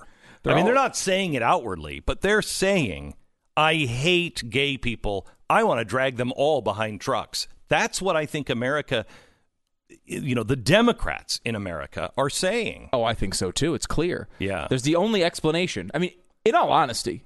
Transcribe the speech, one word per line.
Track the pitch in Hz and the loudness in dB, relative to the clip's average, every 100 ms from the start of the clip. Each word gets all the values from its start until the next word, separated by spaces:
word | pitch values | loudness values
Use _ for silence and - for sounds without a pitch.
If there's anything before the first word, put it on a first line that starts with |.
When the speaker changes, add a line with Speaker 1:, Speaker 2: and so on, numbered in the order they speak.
| - - - - | -16 -20 -20 -4
Speaker 1:
They're | 139 | 2
Speaker 2:
I | 156 | 4
mean, | |
they're | 196 269 | 4 4
Speaker 1:
all | |
Speaker 2:
not | 262 - | 2 0
saying | - 185 190 | 0 0 0
it | 135 | 0
outwardly, | 117 175 120 87 76 69 | 2 2 0 -6 -8 -6
but | - 135 | -6 0
they're | 190 214 | 2 2
saying, | - - 190 196 117 71 71 - _ _ _ - | 0 0 2 2 0 -4 -10 -14 _ _ _ 0
"I | 156 | 2
hate | 160 131 120 160 180 170 - 120 | 2 0 0 2 2 0 -6 -4
gay | 120 143 135 | 0 0 -2
people. | 123 110 104 98 - - - | -4 -4 -4 -4 -6 -10 0
I | 175 | 2
wanna | 220 127 | 4 2
drag | 107 127 135 120 | 0 0 0 0
them | 123 - | -4 0
all | 143 147 | 2 2
behind | 104 104 110 101 | 0 -2 -4 -4
trucks." | - 110 - - - - - | -4 -4 -4 -8 -8 -14 0
That's | 151 220 - | 2 2 0
what | 185 | 0
I | 160 151 | 0 0
think | 151 135 | -4 -4
America, | 120 127 147 - 120 - - - _ _ _ _ _ _ - | -2 -2 -2 -2 -2 -4 -12 -20 _ _ _ _ _ _ -20
you | - - 139 120 | -10 -6 -2 -2
know, | |
the | 107 | 0
Democrats | 135 98 202 240 - - 62 - - | -2 2 4 4 2 -2 -4 -6 -8
in | 120 107 | -6 -6
America | 98 80 69 - - - | -6 -8 -8 -8 -6 -2
are | 135 | -2
saying. | - 185 233 214 - 110 | 0 0 0 -4 -8 -4
Speaker 1:
Oh, | 123 | 0
I | 113 | 0
think | 110 98 | 0 -2
so, | - 92 | -2 -2
too. | - 156 | 0 0
It's | 127 - | 0 -2
clear. | - 175 - - - | 0 0 -2 -8 -6
Speaker 2:
Yeah. | 95 90 - | -4 -4 -2
Speaker 1:
There's | 127 | 0
the | 135 | 2
only | 170 214 214 | 2 2 2
explanation. | 170 - 156 165 180 - 90 | 0 0 0 0 -2 -4 -6
I | 147 | -2
mean, | 180 - _ _ | -4 -6 _ _
in | 220 | 2
all | 330 165 | 4 4
honesty, | 139 139 110 - 123 | 4 2 0 -4 -6